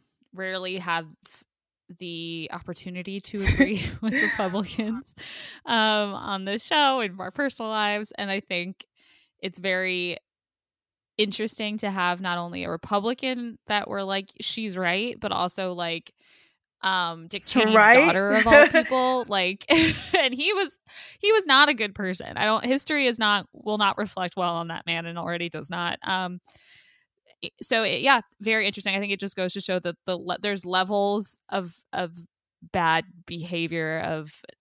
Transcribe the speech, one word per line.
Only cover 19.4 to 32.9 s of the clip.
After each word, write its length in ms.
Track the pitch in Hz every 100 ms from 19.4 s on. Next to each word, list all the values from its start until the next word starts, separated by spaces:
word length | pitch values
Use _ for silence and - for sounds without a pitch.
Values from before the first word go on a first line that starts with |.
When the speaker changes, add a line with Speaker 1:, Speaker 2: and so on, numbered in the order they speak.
| 180 196 -
Speaker 1:
<laughs> 20 |
and 640 | 320 320 - - 381 269
he 200 | 254 330
was, 260 | 403 392 - _ - - -
he 140 | 403
was 120 | 440 370
not 220 | 269 294
a 60 |
good 200 | 240 208
person. 440 | 196 190 180 - -
I 80 | 214
don't, 180 | 220
history 420 | 240 277 - 302 254
is 140 | 233
not, 280 | 214 202 -
will 260 | - 208 208
not 200 | 202 -
reflect 400 | 208 - 180 -
well 180 | 175 170
on 140 | 165
that 160 | 165 -
man 200 | 165 170
and 120 | 170
already 300 | 170 170 175
does 200 | 156 151
not. 300 | 180 170 -
Um, 360 | - 185 180 180 - - _ - _ _ _ _ _ _
i-, 80 | - -
so 220 | - 226
it, 160 | 220 -
yeah, 220 | 262 254 - _
very 260 | 208 220 202
interesting. 300 | 202 202 196
I 40 |
think 120 | 202
it 80 | 196
just 160 | 202 -
goes 160 | 185 196
to 40 |
show 200 | 196 185
that 180 | 175 165 -
the 120 | 180
le-, 200 | 180 -
there's 220 | 208 196
levels 760 | 180 185 185 202 202 208 196 - -
of, 260 | 202 175 - _
of 220 | - 175 170 165 _ _ _ -
bad 320 | 185 165